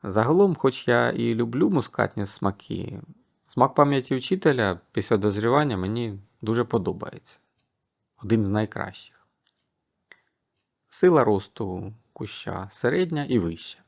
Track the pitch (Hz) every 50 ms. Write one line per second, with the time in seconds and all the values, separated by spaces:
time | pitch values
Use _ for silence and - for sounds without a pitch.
0 | - 101 95 107 113 127 156 180 202 196 170 - - 135 131 - - - 120 120
1 | 120 117 - - 117 117 117 113 117 117 117 131 175 - 196 147 110 - _ -
2 | 113 101 - - 101 98 - - - 98 101 _ - - - 104 - - - -
3 | - - - _ _ _ _ _ _ _ - - 123 139 - - 147 143 143 135
4 | 127 - 135 131 131 - 190 185 - 160 139 123 110 98 90 87 _ _ _ -
5 | 98 - 117 101 98 107 95 104 107 117 123 147 151 143 113 95 92 98 110 117
6 | 120 113 101 98 101 _ _ _ - 107 113 120 120 117 - 113 87 90 82 -
7 | - - - - _ - - _ _ _ _ _ _ _ _ _ _ _ _ _
8 | _ _ _ _ - 98 117 113 104 98 101 107 110 107 - - - - - -
9 | - - _ _ _ _ _ _ _ _ _ _ _ _ _ _ _ _ _ _
10 | _ _ - _ _ _ _ _ _ _ _ _ _ _ _ _ _ _ - -
11 | - 180 170 147 123 104 104 98 - - _ - 113 95 92 92 104 120 110 -
12 | _ _ _ - - 104 - - - - - - 95 98 - - - 120 147 180
13 | 185 165 160 151 143 - 127 113 87 85 82 - - - - _ _